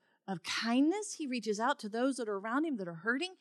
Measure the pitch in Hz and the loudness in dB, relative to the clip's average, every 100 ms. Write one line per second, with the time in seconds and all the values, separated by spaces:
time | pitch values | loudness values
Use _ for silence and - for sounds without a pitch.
0 | _ _ - 175 - - 220 247 302 403 | _ _ -6 -6 -4 -2 2 6 6 4
1 | 415 - 294 247 220 202 240 285 214 226 | -4 -6 -4 -2 0 0 2 0 -2 0
2 | 262 247 214 196 220 262 330 240 175 165 | 0 0 -2 -2 0 0 0 -2 -4 -4
3 | 202 262 359 370 | 0 0 -2 -8